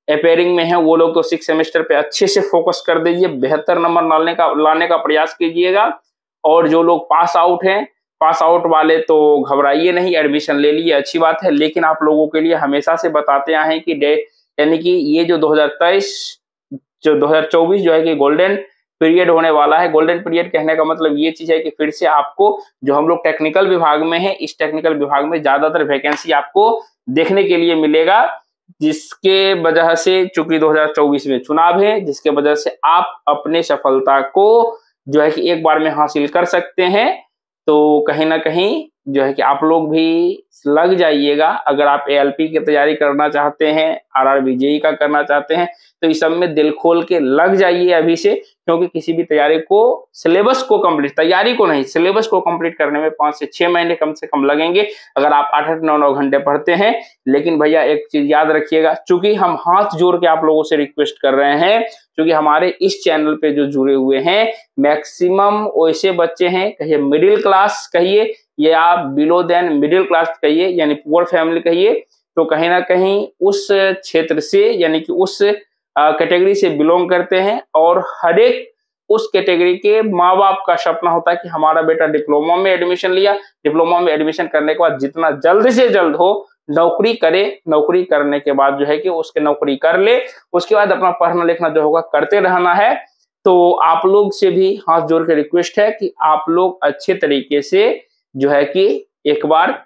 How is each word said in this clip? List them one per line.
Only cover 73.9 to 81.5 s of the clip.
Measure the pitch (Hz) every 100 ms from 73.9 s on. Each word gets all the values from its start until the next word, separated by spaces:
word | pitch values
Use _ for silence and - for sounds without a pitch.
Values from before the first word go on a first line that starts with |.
| 190 - 160 160 156
से, | 151 196 214
यानी | 214 165 156
कि | 156
उस, | 175 190 - 202 208 - _ _ -
आ, | 151
category | 156 165 175 190 202
से | 190
belong | 147 151 180 175
करते | 180 180 185
हैं। | 196 233 - 156
और | 165 180 180 -
हर | 170 175
एक | 247 247 - _ _ _ -
उस | 220 220
category | 196 180 170 180 180
के | 208 220
माँ | 220 180 175 185
बाप | 196 190 -
का | 170
सपना | 175 165 175
होता | 165 170
है | 170
कि |
हमारा | 180